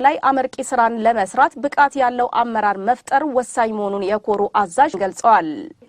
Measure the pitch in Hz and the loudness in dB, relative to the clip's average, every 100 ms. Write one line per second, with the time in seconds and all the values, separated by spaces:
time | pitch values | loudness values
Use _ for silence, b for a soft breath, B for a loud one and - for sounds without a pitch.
0 | 262 320 269 269 262 - 254 247 233 233 | 2 2 0 0 -2 -6 -4 0 0 2
1 | 220 233 190 247 311 247 277 - 285 277 | 0 0 0 2 0 0 -2 2 2 2
2 | 247 247 240 - 240 220 208 196 196 247 | 0 0 -2 -2 -2 0 -2 0 -2 -4
3 | - 277 302 254 240 - 226 214 202 202 | -2 -2 0 -2 -2 -2 -2 -2 -4 -2
4 | 185 208 220 202 202 - 170 247 302 370 | -2 -2 0 -2 0 0 0 2 0 0
5 | 196 - 233 208 160 143 - - | -6 0 4 4 2 -6 -12 -16